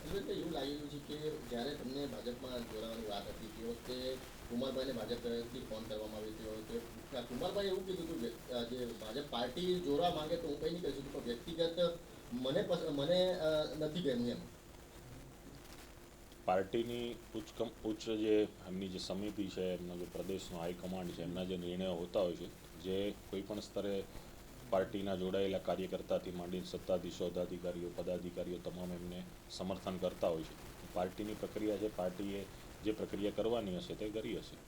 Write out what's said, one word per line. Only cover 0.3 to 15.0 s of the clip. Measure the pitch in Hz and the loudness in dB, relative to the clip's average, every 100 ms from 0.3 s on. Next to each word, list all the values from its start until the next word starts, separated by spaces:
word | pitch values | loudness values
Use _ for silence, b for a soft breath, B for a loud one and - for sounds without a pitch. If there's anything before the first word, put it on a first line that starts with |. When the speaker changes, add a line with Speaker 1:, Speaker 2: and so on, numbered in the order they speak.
| 185 | 0
Speaker 1:
એવું | 170 | 0
લાગી | 151 139 | 0 0
રહ્યું | 147 147 | -2 -4
છે | 147 143 | -6 -6
કે | 151 151 | -2 -2
જ્યારે | - 123 120 127 147 | -2 -4 -2 0 -2
તમને | 123 135 139 | -4 -2 -2
ભાજપમાં | 117 104 120 131 123 | -2 -4 -4 -4 -4
જોડાવાની | 117 110 113 113 110 | -4 -4 -4 -4 -2
વાત | 101 101 | -2 -4
હતી, | 104 107 | -6 -8
તે | 107 113 | -6 -4
વખતે | 117 - 127 127 131 - - - | -4 -4 -2 -2 -2 -6 -10 -4
કુમારભાઈને | 120 135 123 135 | 0 2 2 0
ભાજપ | 120 107 117 | 0 0 0
તરફથી | 120 117 117 127 | 0 0 -2 -6
ફોન | 117 110 | -6 -6
કરવામાં | 113 107 107 107 | -4 -4 -2 -4
આવ્યો | 107 107 110 | -6 -6 -6
હતો. | 107 107 117 117 - - | -6 -4 -4 -4 -10 -6
તે | 131 | -4
કુમારભાઈએ | 117 123 180 190 196 | -2 0 2 2 2
એવું | 190 190 | 2 0
કીધું | 180 160 | -2 0
હતું | 151 | 0
કે, | 117 - - | -2 -4 -2
અ, | 123 | 0
જે | 117 123 120 | 0 0 -2
ભાજપ | 107 107 117 147 | -4 -4 -4 -2
પાર્ટી | 120 123 - 180 180 | 0 0 2 4 4
જોડવા | 139 143 175 151 | 4 6 6 4
માંગે | 151 165 | 2 0
તો | 147 | 0
હું | 143 | 0
કંઈ | 156 | 0
નહીં | 170 | 0
કરી | 160 | -2
શકું, | 139 143 | -2 -4
પણ | 143 | -4
વ્યક્તિગત | 117 - - 160 165 - 175 - - - - | -2 -4 -4 2 2 6 4 4 -8 -14 -6
મને | 120 127 160 | 0 4 4
પસ-, | 196 175 160 | 4 4 2
મને, | 143 143 180 185 | 2 6 8 8
અ, | 175 156 156 151 147 | 6 6 6 4 2
નથી | 151 180 | 0 2
ગમ્યું | 143 123 120 | 4 4 2
એમ. | 147 180 - - - - - | 0 -4 -12 -16 -16 -14 -14